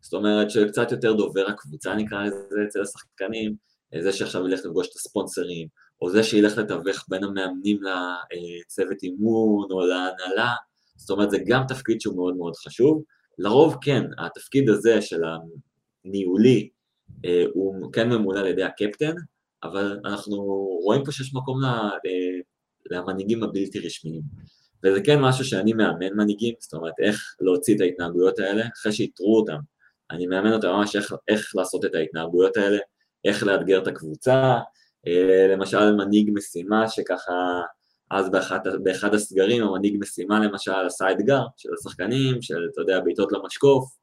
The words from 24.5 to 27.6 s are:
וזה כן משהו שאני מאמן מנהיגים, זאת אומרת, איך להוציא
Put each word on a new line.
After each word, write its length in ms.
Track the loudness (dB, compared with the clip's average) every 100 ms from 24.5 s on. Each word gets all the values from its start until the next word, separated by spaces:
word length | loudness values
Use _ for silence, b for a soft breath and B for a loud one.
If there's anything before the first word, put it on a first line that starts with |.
| b b _
וזה 160 | 2 2
כן 200 | 4 4
משהו 240 | 4 2
שאני 280 | 0 2 2
מאמן 400 | 4 2 2 -2
מנהיגים, 400 | 0 0 0 -2 -4
זאת 140 | -12
אומרת, 200 | -10 -10 0
איך 360 | 0 0 -8 -2
להוציא 360 | 2 2